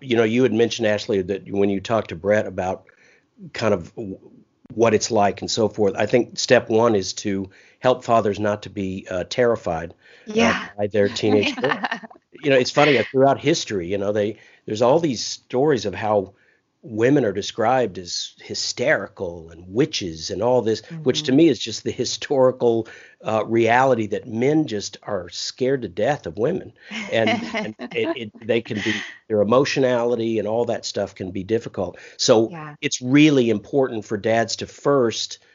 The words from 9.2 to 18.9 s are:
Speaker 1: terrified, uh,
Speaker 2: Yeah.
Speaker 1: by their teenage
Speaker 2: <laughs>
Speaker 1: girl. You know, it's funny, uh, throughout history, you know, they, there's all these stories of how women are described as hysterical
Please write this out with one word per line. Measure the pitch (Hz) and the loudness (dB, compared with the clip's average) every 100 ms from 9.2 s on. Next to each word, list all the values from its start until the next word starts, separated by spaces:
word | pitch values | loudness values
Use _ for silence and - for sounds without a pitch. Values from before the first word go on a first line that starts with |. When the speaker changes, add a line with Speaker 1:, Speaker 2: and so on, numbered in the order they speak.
| 87 | -4
Speaker 1:
terrified, | - 120 113 - 82 85 - _ - - | 0 0 0 -2 -6 -8 -14 _ -20 -6
uh, | |
Speaker 2:
Yeah. | 214 233 - - 104 | 0 2 0 -6 -6
Speaker 1:
by | 104 | -2
their | 104 101 | 2 2
teenage | - 110 107 277 262 | 2 2 2 2 -2
Speaker 2:
<laughs> | |
Speaker 1:
girl. | 170 - 214 185 - - _ | -4 -4 -4 -8 -12 -20 _
You | - 151 | -8 2
know, | 135 | 4
it's | 123 | 4
funny, | - 147 127 | 4 4 4
uh, | 107 | 2
throughout | 135 135 123 | 4 4 4
history, | 135 139 - 104 85 | 0 0 -2 -6 -4
you | 101 | -4
know, | 101 | -2
they, | 104 104 107 - _ - | 0 0 -4 -16 _ -8
there's | 107 | 0
all | 120 147 | 4 4
these | 165 110 - | 2 -4 -6
stories | - _ 123 147 131 98 | -10 _ -2 2 0 -2
of | 92 | -6
how | 107 104 95 _ _ _ _ _ | 0 0 0 _ _ _ _ _
women | 165 107 120 147 117 | -12 0 4 4 2
are | |
described | 95 98 - 113 131 117 90 | -2 -6 -2 0 2 0 -6
as | 87 - - - | -10 -10 -12 -16
hysterical | - 107 - - 127 | -12 -8 -8 -4 0